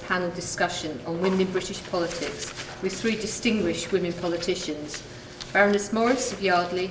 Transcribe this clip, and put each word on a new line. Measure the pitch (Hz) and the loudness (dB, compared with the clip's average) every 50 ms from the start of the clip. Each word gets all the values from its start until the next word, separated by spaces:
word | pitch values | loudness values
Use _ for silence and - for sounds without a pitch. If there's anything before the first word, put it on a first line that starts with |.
| - | -4
panel | - 190 180 180 175 175 | -2 0 0 0 0 -2
discussion | 175 170 - - - 185 175 - - - 156 151 - - | -4 -4 -4 -2 0 0 0 0 -2 -4 -4 -6 -6 -6
on | 165 170 170 180 | -4 -2 2 2
women | 190 190 190 | 4 4 4
in | 190 180 | 4 2
British | 185 185 180 - 196 - - | 2 -2 -2 -4 -6 -8 -6
politics | - - 180 170 165 165 - 147 143 143 143 - - - - - - - - - | -4 -2 0 0 0 -2 -4 -4 -6 -6 -6 -8 -8 -8 -8 -10 -10 -6 -4 -4
with | 190 185 | -4 -2
three | - - 226 220 | 0 0 0 0
distinguished | 214 208 196 - - - 247 220 214 185 170 165 165 - - - | 0 0 -2 -2 0 2 2 2 2 2 2 0 -2 -2 0 0
women | 185 175 175 170 | 2 2 0 -2
politicians, | - 180 175 170 165 165 - 180 175 - - 151 151 151 151 - - - - - - - - - - - - - | -2 -2 -2 -2 0 0 0 -2 -2 -2 -4 -4 -6 -6 -8 -8 -10 -10 -12 -14 -14 -14 -14 -12 -12 -8 0 4
Baroness | 196 202 202 208 202 202 - | 6 6 6 6 4 2 0
Morris | - 220 226 240 262 262 - - - | 0 2 4 4 4 4 2 -2 -2
of | 190 196 | 0 2
Yardley, | 190 180 175 180 175 175 185 185 190 | 4 4 4 4 2 0 -2 -2 -2